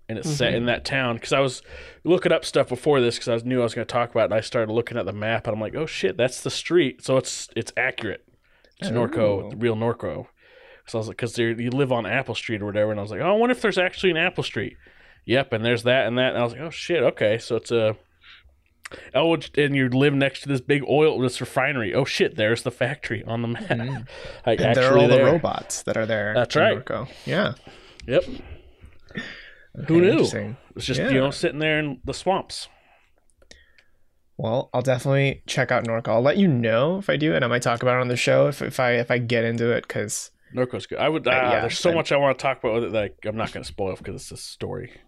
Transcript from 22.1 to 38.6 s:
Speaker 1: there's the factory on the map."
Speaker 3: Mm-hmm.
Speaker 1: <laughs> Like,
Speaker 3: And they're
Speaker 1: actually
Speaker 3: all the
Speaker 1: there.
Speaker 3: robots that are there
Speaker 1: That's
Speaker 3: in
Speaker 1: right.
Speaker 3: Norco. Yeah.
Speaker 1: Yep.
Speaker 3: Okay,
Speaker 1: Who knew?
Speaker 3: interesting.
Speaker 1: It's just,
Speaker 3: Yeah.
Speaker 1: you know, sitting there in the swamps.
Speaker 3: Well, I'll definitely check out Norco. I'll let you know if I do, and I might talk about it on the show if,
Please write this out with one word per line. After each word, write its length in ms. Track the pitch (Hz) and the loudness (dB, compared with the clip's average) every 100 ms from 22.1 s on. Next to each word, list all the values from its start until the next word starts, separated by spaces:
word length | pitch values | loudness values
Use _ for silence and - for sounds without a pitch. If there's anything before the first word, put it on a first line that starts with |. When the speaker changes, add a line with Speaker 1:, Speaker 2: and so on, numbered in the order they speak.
| - 185 | 0 0
Speaker 1:
there's 280 | 156 107 117 | 2 0 2
the 80 | 131 | -2
factory 500 | - 123 147 - 110 | -2 -4 -4 -6 -6
on 180 | - 117 | -4 -4
the 60 | 117 | -2
map." 140 | 120 214 | -4 -4
Speaker 3:
Mm-hmm. 340 | 117 120 131 113 - | -4 -4 -8 -10 -16
Speaker 1:
<laughs> 220 | - - 123 | -16 -6 0
Like, 140 | 110 | 2
Speaker 3:
And 140 | 101 | 4
they're 100 | 120 127 | 4 6
Speaker 1:
actually 160 | 139 | 6
Speaker 3:
all 60 | 117 | 8
the 80 | 135 | 6
Speaker 1:
there. 80 | 131 | 6
Speaker 3:
robots 580 | 165 - - - - | 4 2 -4 -6 -8
that 120 | - 110 | -4 -2
are 100 | 110 | 0
there 280 | 110 104 | -2 0
Speaker 1:
That's 220 | 110 120 151 | 0 2 2
Speaker 3:
in 60 | |
Speaker 1:
right. 220 | 208 120 | 2 2
Speaker 3:
Norco. 240 | - 107 127 - | -4 -8 -8 -12
Yeah. 300 | - 156 143 139 - - - - - | -4 -2 -2 -4 -14 -20 -20 -14 -2
Speaker 1:
Yep. 160 | 147 | 0
Speaker 3:
Okay, 1600 | - - - - - - - - - - - - - - - - 143 | 0 -6 -14 -18 -20 -20 -20 -20 -16 -14 -12 -14 -20 -20 -20 -10 2
Speaker 1:
Who 140 | 165 | 6
knew? 100 | 185 | 6
Speaker 3:
interesting. 460 | 302 - 104 104 120 - | 6 2 0 -6 -10 -16
Speaker 1:
It's 100 | - - | -10 -4
just, 120 | 131 | -2
Speaker 3:
Yeah. 100 | 220 | 2
Speaker 1:
you 100 | 135 | 2
know, 100 | 135 | 2
sitting 300 | - 170 147 | 0 -4 0
there 180 | 156 156 | 0 0
in 220 | 151 - | -2 -6
the 80 | 139 | -8
swamps. 560 | - 185 185 - - - _ _ _ _ _ _ _ - - _ _ _ _ _ _ _ - | -6 -2 -2 -2 -12 -14 _ _ _ _ _ _ _ -20 -20 _ _ _ _ _ _ _ -8
Speaker 3:
Well, 340 | 113 123 - | -4 -4 -2
I'll 80 | 123 | -2
definitely 600 | 127 123 139 139 139 - - | 0 0 2 2 2 -2 -4
check 240 | - 123 | -2 0
out 140 | 123 | 0
Norco. 240 | 113 113 113 | 0 -4 0
I'll 140 | 113 | 2
let 140 | 135 202 | 4 4
you 120 | 196 | 4
know 500 | 123 113 113 147 190 | 4 2 2 2 -2
if 100 | - | -4
I 80 | 143 | -2
do, 180 | 156 | 0
and 100 | 160 | 0
I 40 | 120 | 0
might 140 | 123 | 0
talk 200 | 127 120 | 0 0
about 160 | 127 127 | 2 2
it 20 | |
on 80 | 123 | 0
the 80 | 123 | 0
show 320 | - 131 143 | 2 4 4
if, 120 | 139 | 0